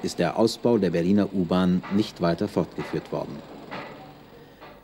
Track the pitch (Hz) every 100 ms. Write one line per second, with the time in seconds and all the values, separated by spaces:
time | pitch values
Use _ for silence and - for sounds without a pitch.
0 | 92 - 85 - 113 - 120 117 95 85
1 | 85 101 95 101 85 90 90 90 - 101
2 | 110 - 85 85 104 - 85 - - 80
3 | - - - 73 - - - - - -
4 | - - - - - - - -